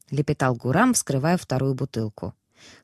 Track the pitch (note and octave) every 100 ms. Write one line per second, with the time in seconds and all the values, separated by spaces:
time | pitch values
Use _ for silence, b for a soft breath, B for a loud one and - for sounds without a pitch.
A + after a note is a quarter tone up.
0 | _ C#3 D3 D3 C3 A#2+ B2 D3+ B3+ A#3
1 | - C#3 D3+ F3+ - B2+ C3+ C3 C3+ A#2
2 | A2 - F2 - _ b b b